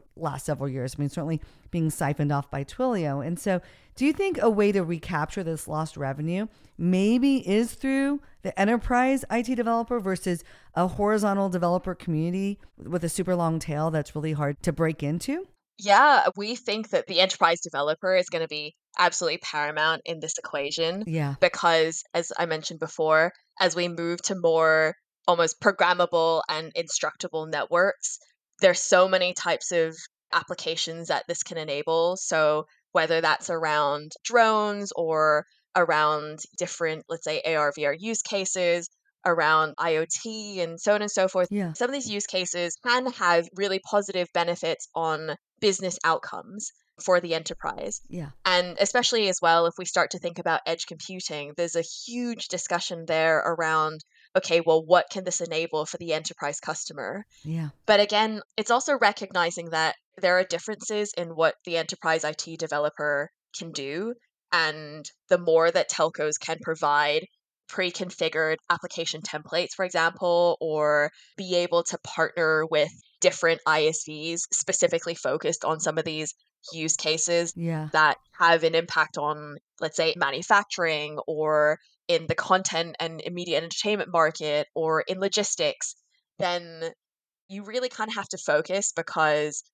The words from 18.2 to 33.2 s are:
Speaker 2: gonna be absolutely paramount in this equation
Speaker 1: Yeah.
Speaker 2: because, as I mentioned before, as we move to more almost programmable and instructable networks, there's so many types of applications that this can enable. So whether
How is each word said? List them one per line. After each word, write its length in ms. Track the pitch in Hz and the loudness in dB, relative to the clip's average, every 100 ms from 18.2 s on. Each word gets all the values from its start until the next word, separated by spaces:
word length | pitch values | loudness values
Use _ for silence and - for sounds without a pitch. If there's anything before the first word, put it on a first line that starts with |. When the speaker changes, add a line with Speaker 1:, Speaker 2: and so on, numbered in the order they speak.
| - | 2
Speaker 2:
gonna 180 | 165 160 | -2 -4
be 260 | 151 151 - _ - | -6 -10 -16 _ 2
absolutely 380 | - - 170 165 | 2 2 -2 -2
paramount 640 | - 151 147 151 156 165 - | -4 -2 4 4 4 2 -2
in 140 | 165 | -8
this 180 | 156 - | -8 -8
equation 640 | - 147 143 156 165 190 214 | -6 -4 -2 0 0 -2 -2
Speaker 1:
Yeah. 280 | 160 143 139 | -2 -2 2
Speaker 2:
because, 640 | 175 - 175 165 160 165 - | 2 4 4 6 4 0 -4
as 180 | 170 165 - | -4 -2 -2
I 80 | 170 | -2
mentioned 340 | 156 - 160 | -2 -6 -8
before, 500 | 160 - 156 156 170 - _ - | -6 0 4 6 4 0 _ 0
as 140 | 185 170 | 0 2
we 120 | 175 | -2
move 340 | 170 170 175 | -2 -2 -2
to 120 | - 190 | -4 0
more 600 | 170 165 160 156 156 - _ _ - | 4 6 6 6 4 0 _ _ 2
almost 320 | 170 165 - | 4 2 2
programmable 840 | 208 - 180 180 175 170 165 165 - | 2 4 4 4 2 2 2 2 0
and 240 | 156 160 165 | -4 -6 -8
instructable 760 | 165 - 156 - 175 160 156 | -6 -4 -4 -6 -8 -6 -4
networks, 720 | 151 110 170 196 - - - _ _ _ - | -4 0 2 2 0 -6 -10 _ _ _ 2
there's 180 | 190 175 | 4 4
so 260 | - 185 190 | 4 6 6
many 240 | 185 180 | 4 0
types 380 | 175 175 156 - | -2 -2 -2 0
of 240 | 175 160 160 - _ - | 0 0 -4 -18 _ -4
applications 720 | 165 - - 160 165 - 165 165 | -4 -4 -8 -6 -6 -6 -6 -4
that 160 | 147 - | -4 -4
this 160 | 170 | -8
can 140 | - 165 | -8 -8
enable. 580 | 156 143 156 165 170 185 | -6 -4 0 2 2 0
So 480 | - 160 151 151 - _ _ | -2 2 4 2 -2 _ _
whether 280 | 175 160 165 | 0 2 2